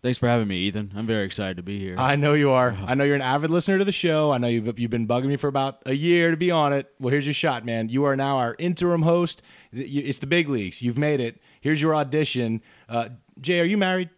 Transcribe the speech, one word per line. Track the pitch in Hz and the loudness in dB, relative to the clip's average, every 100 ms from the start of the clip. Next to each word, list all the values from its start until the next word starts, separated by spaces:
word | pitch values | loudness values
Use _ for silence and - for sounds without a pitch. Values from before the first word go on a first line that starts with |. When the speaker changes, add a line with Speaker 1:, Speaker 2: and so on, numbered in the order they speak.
Speaker 1:
Thanks | 123 123 | -2 0
for | 120 | 2
having | 120 107 | 2 0
me, | 92 | -2
Ethan. | 98 101 101 | -2 -4 -8
I'm | 104 113 | -6 -2
very | 110 | -2
excited | 98 - 95 90 | -2 -4 -6 -6
to | |
be | 90 101 | -8 -8
here. | 95 92 | -6 -2
Speaker 2:
I | 131 143 | 0 2
know | 147 | 4
you | 147 143 | 4 4
are. | 127 123 | 4 4
Speaker 1:
Uh-huh. | 98 98 | 0 -2
Speaker 2:
I | |
know | 131 | 0
you're | 143 | 2
an | 143 | 2
avid | 127 143 156 | 0 0 2
listener | 170 180 190 | 0 2 2
to | 196 | 0
the | |
show. | - 170 156 151 | 0 0 2 2
I | 127 | 2
know | 120 | 2
you've, | 117 110 117 | 0 -2 -4
you've | 117 | -2
been | 120 113 | -2 0
bugging | 120 135 | 0 0
me | 143 | -2
for | 147 | 0
about | 139 135 - 131 | -2 -4 -6 -4
a | |
year | 139 165 175 170 | -2 2 4 4
to | 160 | 2
be | 175 | 2
on | 165 143 | 2 2
it. | 139 131 _ | 0 -4 _
Well, | 127 | 0
here's | 143 | 0
your | 143 | 0
shot, | 143 160 123 | 0 -2 -2
man. | 117 113 113 | -4 -4 -2
You | 127 | 0
are | 143 | 2
now | 135 139 135 | 2 0 0
our | 120 - | 0 -2
interim | 175 165 175 170 | -4 0 0 2
host. | 160 175 175 - _ - - | 2 2 0 -4 _ -20 -14
Th-, | 117 135 | -12 -6
you, | 143 | -4
it's | 139 131 | -4 -6
the | 139 | 0
big | 170 151 | 0 0
leagues. | 127 95 - | -2 -4 -4
You've | 120 117 | -4 0
made | 147 143 | 0 0
it. | 117 - _ _ | -2 -8 _ _
Here's | 143 156 | -2 0
your | 156 | 2
audition. | 156 135 151 151 127 117 113 _ - - | 0 0 0 0 -2 -2 -4 _ -20 -6
Uh, | 120 113 123 _ - | -6 -6 -12 _ -10
Jay, | 131 175 | -2 0
are | |
you | 170 208 | 2 2
married? | 190 185 175 | 0 0 -4